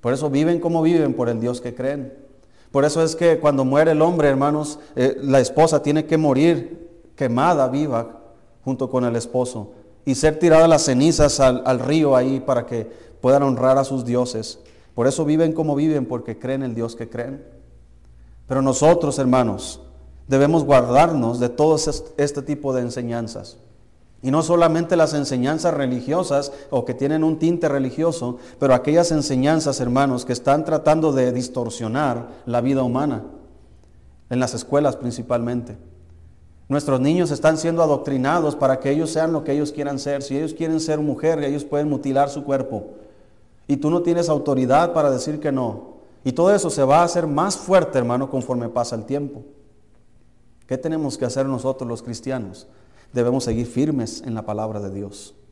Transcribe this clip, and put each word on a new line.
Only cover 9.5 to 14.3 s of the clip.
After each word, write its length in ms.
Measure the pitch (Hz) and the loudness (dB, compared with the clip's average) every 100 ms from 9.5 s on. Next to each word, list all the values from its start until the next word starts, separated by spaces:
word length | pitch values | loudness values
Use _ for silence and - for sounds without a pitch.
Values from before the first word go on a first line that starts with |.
| 113 101 - - - - | -6 -12 -16 -20 -12 -4
y 80 | |
ser 240 | - 156 151 | 0 0 2
tirada 280 | 175 160 165 | 6 8 8
las 180 | 156 | 6
cenizas 560 | - 127 151 156 147 - | 4 2 2 4 2 6
al, 220 | 135 123 127 | 4 4 0
al 120 | 127 | 0
río 380 | 123 156 147 131 | 0 2 4 4
ahí 240 | 127 135 | 2 -2
para 240 | 135 123 | 0 -2
que 260 | 117 120 110 - - - | -2 -6 -8 -14 -20 -4
puedan 220 | 127 139 | 4 4
honrar 340 | 139 123 131 131 | 4 2 4 4
a 80 | |
sus 220 | 135 135 117 | 2 -2 -2
dioses. 540 | 120 123 | 0 0